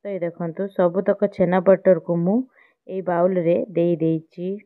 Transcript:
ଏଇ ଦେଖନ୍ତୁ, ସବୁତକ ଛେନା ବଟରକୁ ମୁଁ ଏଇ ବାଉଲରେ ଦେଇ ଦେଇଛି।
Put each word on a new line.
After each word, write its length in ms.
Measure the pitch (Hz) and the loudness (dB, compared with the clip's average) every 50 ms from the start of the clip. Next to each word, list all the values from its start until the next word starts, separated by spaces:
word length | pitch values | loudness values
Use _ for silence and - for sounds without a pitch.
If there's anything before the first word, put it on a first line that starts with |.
| - 202 | -8 -8
ଏଇ 100 | 196 180 | -8 -6
ଦେଖନ୍ତୁ, 480 | 170 170 170 - 175 170 156 - 196 | -6 -8 -6 -8 -8 -8 -6 -8 -10
ସବୁତକ 600 | 196 _ - 185 175 170 196 190 208 196 - 214 | -6 _ 0 0 2 2 0 0 0 0 0 0
ଛେନା 320 | 202 202 - 185 170 180 185 | -2 0 0 0 2 2 2
ବଟରକୁ 560 | 175 190 190 180 - 185 185 165 - - 170 | 4 4 4 4 6 2 2 2 2 -4 -2
ମୁଁ 200 | 170 170 180 208 247 262 _ _ _ _ _ _ _ _ | -2 0 0 0 -2 -2 _ _ _ _ _ _ _ _
ଏଇ 140 | - 185 190 | -12 -10 -8
ବାଉଲରେ 540 | 175 180 175 170 175 185 190 180 165 165 175 - - 226 | -6 -4 0 0 0 0 0 0 0 0 0 0 -2 -4
ଦେଇ 260 | 170 170 170 175 170 | -2 -2 0 0 0
ଦେଇଛି। 540 | 156 165 160 160 160 160 _ _ - 175 185 196 208 _ | 0 0 -2 -2 -2 -6 _ _ -12 -10 -10 -10 -10 _